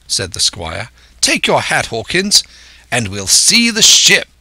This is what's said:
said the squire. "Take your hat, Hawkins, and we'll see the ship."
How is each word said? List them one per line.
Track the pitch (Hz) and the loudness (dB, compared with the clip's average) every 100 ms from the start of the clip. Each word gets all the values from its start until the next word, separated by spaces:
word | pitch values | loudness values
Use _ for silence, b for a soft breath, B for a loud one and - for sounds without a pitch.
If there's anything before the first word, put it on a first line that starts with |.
| - | -6
said | - 95 | -6 -4
the | - | -4
squire. | - - 82 87 120 b b b | -4 -4 -8 -10 -12 b b b
"Take | - 294 - | -2 0 0
your | - | 0
hat, | - 151 - | 0 -2 -2
Hawkins, | 113 - 175 196 - B B B B B | -6 -4 -4 0 0 B B B B B
and | 120 101 | -4 -4
we'll | 101 95 | -6 -2
see | - - 226 233 | 0 2 4 2
the | 220 | 2
ship." | - - - 190 - _ | 2 4 4 2 0 _